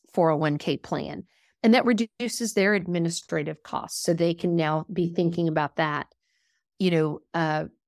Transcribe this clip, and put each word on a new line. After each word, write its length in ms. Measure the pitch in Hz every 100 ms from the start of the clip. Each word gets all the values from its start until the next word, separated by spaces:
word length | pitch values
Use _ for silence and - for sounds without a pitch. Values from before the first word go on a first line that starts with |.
| _
four 180 | - 165
oh 60 | 151
one 220 | 156 147
K 180 | - 139
plan. 460 | - 147 147 147 - _ _ _
And 100 | 226
that 140 | 247 254
reduces 640 | 220 226 - 240 - 226
their 220 | - 196
administrative 880 | 208 175 175 165 170 - 165 151 156
costs. 400 | - - - -
So 100 | -
they 220 | 170 170
can 200 | 170 180
now 300 | 170 156 156 -
be 160 | 180 175
thinking 400 | 170 170 170 165
about 280 | 156 147 -
that. 320 | 156 147 - _ _ _ _ _ _ -
You 120 | 185
know, 300 | 170 156 151 -
uh, 320 | 165 160 156 - -